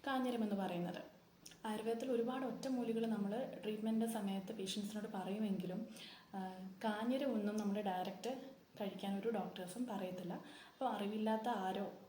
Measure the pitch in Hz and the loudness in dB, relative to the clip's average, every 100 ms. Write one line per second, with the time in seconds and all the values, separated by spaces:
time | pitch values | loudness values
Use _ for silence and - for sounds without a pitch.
0 | 277 262 247 240 214 196 190 175 175 - | 2 2 2 2 2 2 2 2 0 -2
1 | - - - - - - 226 214 220 226 | -8 -16 -20 -20 -20 -8 -2 0 2 0
2 | 262 233 233 262 262 - 269 247 226 226 | 2 2 2 0 -2 -2 0 2 2 2
3 | 226 214 196 220 269 - 214 214 220 220 | 2 2 2 0 -2 -4 -2 0 2 4
4 | 226 220 202 196 190 220 190 208 202 208 | 2 2 0 -2 -4 -4 -2 -2 -2 -4
5 | 214 196 185 208 214 180 175 196 226 - | -4 -2 -2 0 2 2 0 -2 -4 -10
6 | - - - 196 185 185 190 - 220 208 | -14 -16 -8 -6 -4 -6 -10 -2 0 2
7 | 240 269 277 214 202 214 202 202 196 185 | 2 2 4 2 2 2 2 2 2 2
8 | 185 185 226 262 - - - - 196 190 | 0 -2 -4 -4 -6 -16 -20 -6 -4 -2
9 | 196 196 226 214 185 - 180 233 240 196 | -2 0 2 0 0 -4 -6 -4 -2 0
10 | 185 180 175 - - - - - 254 214 | -2 -4 -4 -6 -8 -16 -18 -2 0 2
11 | 202 214 214 220 233 214 185 190 185 - | 0 2 4 4 2 2 2 0 -2 -6